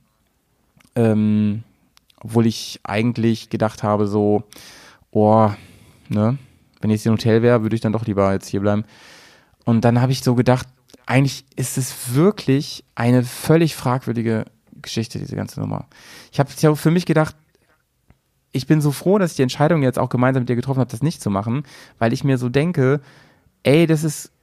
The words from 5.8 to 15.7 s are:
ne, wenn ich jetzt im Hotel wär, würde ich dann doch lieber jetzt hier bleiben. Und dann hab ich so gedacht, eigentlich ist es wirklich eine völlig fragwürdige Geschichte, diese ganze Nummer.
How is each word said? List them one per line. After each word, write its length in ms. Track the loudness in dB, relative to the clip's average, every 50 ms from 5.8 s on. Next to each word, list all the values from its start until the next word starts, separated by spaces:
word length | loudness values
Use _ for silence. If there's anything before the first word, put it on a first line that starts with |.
| _ _ _ _ _ -6
ne, 300 | -2 0 0 0 -2 -4 -8 _ _ _ _ _ _ -6
wenn 100 | -2 -2
ich 60 | -2
jetzt 100 | 0 0
im 60 | 0
Hotel 300 | 0 2 2 2 2 4
wär, 200 | 4 4 2 2
würde 120 | 0 -2 -4
ich 60 | -2
dann 120 | -2 -2
doch 140 | -2 -2 -4
lieber 260 | -2 0 0 2 0
jetzt 160 | 0 -2 -6 -6
hier 120 | -6 -2
bleiben. 240 | 0 0 0 0 -4 -8 -16 -20 -20 -20 -20 -20 -20 -20 _ _ _ _ _ _ -2
Und 200 | 0 0 2 4
dann 160 | 2 2 2
hab 100 | 2 0
ich 120 | 0 0
so 120 | 0 0 2
gedacht, 340 | 2 2 2 2 0 -2 -10 _ _ _ _ -20 _ -8
eigentlich 380 | 0 2 2 2 2 -2 -8 _ _ -10
ist 220 | -8 -8 -6 -4 -6
es 360 | -6 -8 -10 -12 -10 -4 0
wirklich 680 | 2 2 2 2 0 -2 0 0 0 -2 -6 -14 -18 _ _ -8
eine 280 | -2 0 2 2 2
völlig 520 | 2 -2 -8 -10 0 2 2 4 4 0 -2
fragwürdige 680 | -4 -4 -4 -4 -2 -4 -6 -4 -4 -2 -2 -2 -4 -6 -8 _ _ _ _ -20 -20
Geschichte, 360 | -16 -8 -6 -6 -6 -6 -8 -12
diese 180 | -10 -10 -8
ganze 240 | -8 -8 -8 -8 -8
Nummer. 260 | -8 -6